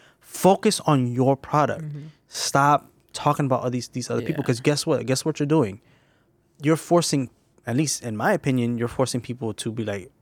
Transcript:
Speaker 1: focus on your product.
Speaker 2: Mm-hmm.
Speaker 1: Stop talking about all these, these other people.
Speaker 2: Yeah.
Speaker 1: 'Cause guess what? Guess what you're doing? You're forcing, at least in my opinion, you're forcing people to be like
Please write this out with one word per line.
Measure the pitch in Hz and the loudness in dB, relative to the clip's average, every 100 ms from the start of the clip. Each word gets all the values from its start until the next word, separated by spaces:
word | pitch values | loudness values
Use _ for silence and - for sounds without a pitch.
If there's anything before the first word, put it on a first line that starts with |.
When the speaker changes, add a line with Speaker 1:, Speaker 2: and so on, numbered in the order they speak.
| _ _ | _ _
Speaker 1:
focus | - - 180 196 220 196 | -16 2 4 6 2 2
on | - 143 123 | 2 2 2
your | 120 131 135 | 2 2 2
product. | - 151 143 - | 0 0 2 -2
Speaker 2:
Mm-hmm. | 156 147 151 - _ | -8 -12 -14 -20 _
Speaker 1:
Stop | - - 139 143 147 - _ _ | -8 0 2 4 2 0 _ _
talking | - 151 143 143 | -4 -2 0 0
about | 123 | 0
all | 127 | -2
these, | 123 117 | -4 -6
these | 127 123 | -10 -4
other | 120 | -4
people. | 113 156 | -4 -2
Speaker 2:
Yeah. | 139 | -2
Speaker 1:
'Cause | 120 | 0
guess | 127 147 - | 2 0 0
what? | 131 | 0
Guess | 117 127 | 0 -2
what | 156 151 | -2 -2
you're | 147 160 | 2 2
doing? | 110 101 _ _ _ _ _ _ _ _ | 2 -4 _ _ _ _ _ _ _ _
You're | 143 160 | 0 0
forcing, | - 175 160 147 123 _ _ _ - | 2 2 4 0 -2 _ _ _ -4
at | 120 | -2
least | 151 - | 0 -2
in | 123 107 | -6 -2
my | 143 | 0
opinion, | 202 - 131 120 120 | 0 0 0 0 -2
you're | 117 | -4
forcing | - 127 123 | -2 -2 -2
people | - 120 113 | -6 -8 -8
to | 101 117 | -6 -8
be | 110 | -6
like | 107 101 87 _ | -6 -6 -10 _